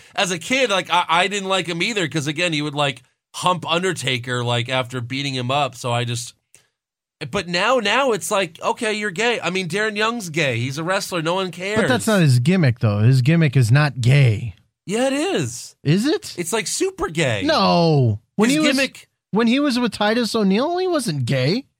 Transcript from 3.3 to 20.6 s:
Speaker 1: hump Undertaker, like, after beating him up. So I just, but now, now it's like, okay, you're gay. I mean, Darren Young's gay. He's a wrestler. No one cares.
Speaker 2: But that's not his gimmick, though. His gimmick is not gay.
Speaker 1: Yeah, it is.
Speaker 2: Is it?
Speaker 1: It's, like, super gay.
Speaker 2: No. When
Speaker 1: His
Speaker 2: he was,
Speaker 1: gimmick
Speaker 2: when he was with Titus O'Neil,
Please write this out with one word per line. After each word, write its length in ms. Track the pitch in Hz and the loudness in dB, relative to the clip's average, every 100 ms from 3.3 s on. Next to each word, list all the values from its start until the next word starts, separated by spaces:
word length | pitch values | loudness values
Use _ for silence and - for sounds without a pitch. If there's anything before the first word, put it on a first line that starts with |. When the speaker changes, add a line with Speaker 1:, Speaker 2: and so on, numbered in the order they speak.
Speaker 1:
hump 300 | - 180 180 139 | -2 0 0 -2
Undertaker, 720 | 170 185 170 135 123 123 123 | -2 -2 -4 -4 -4 -4 -4
like, 260 | 120 120 117 | -2 -2 -2
after 320 | 131 123 127 | -4 -4 -6
beating 340 | 117 131 139 | -8 -6 -6
him 160 | 131 123 | -6 -2
up. 240 | 139 135 127 | -2 -2 -4
So 160 | 127 | -4
I 120 | 120 | -2
just, 300 | 120 120 - - _ _ _ _ _ _ _ - 123 | -2 -6 -8 -16 _ _ _ _ _ _ _ -16 -8
but 160 | 202 175 | -6 -4
now, 280 | 175 208 262 | -2 0 0
now 340 | 202 233 277 | 0 0 0
it's 180 | 202 - | -2 -2
like, 280 | 202 180 - | -2 -4 -4
okay, 320 | 196 220 220 | -4 -2 -2
you're 160 | 214 208 | -4 -4
gay. 280 | 170 233 220 | -2 -2 -2
I 100 | 165 | -2
mean, 180 | 185 180 | -4 -4
Darren 280 | 196 214 208 | -2 -4 -2
Young's 340 | 220 240 175 | -2 -2 -6
gay. 280 | 156 143 117 | -2 -2 0
He's 200 | 127 135 | -4 -4
a 40 | |
wrestler. 360 | 165 190 - 180 | -2 -2 -2 -4
No 120 | 156 | -2
one 160 | 185 185 | -2 -4
cares. 300 | 175 190 220 | -6 -4 0
Speaker 2:
But 60 | 196 | 2
that's 180 | 247 - | 0 2
not 160 | 202 | 4
his 160 | 156 123 | 4 4
gimmick, 380 | 123 185 143 113 | 4 4 4 2
though. 220 | 110 104 | 0 2
His 200 | 110 131 | 4 4
gimmick 340 | 123 165 156 135 | 4 4 4 4
is 140 | 110 | 4
not 300 | 139 151 - | 4 4 2
gay. 540 | 117 143 127 104 113 - _ _ - | 4 6 6 2 -4 -10 _ _ -6
Speaker 1:
Yeah, 200 | 214 269 | 0 0
it 40 | |
is. 640 | 277 359 262 123 120 - - | 0 0 -2 -2 -6 -14 -6
Speaker 2:
Is 220 | - 180 262 | 0 2 2
it? 280 | 403 - - | 0 -4 -8
Speaker 1:
It's, 140 | 170 | -4
like, 140 | 226 - | -2 -2
super 420 | - 381 381 370 | -2 -4 -2 -4
gay. 320 | 156 - 214 | 0 0 0
Speaker 2:
No. 760 | 285 285 190 175 165 147 123 104 _ - | 0 2 4 4 4 4 2 0 _ 0
When 120 | 226 | 2
Speaker 1:
His 60 | 294 | 4
Speaker 2:
he 40 | |
was, 80 | 302 269 | 2 2
Speaker 1:
gimmick 320 | 262 - - _ _ | 0 -4 -20 _ _
Speaker 2:
when 140 | 196 233 | 0 2
he 140 | 262 | 2
was 180 | 294 240 | 2 0
with 140 | 240 | -2
Titus 420 | - 208 226 226 | 0 0 0 0
O'Neil, 440 | 226 196 196 | 0 2 2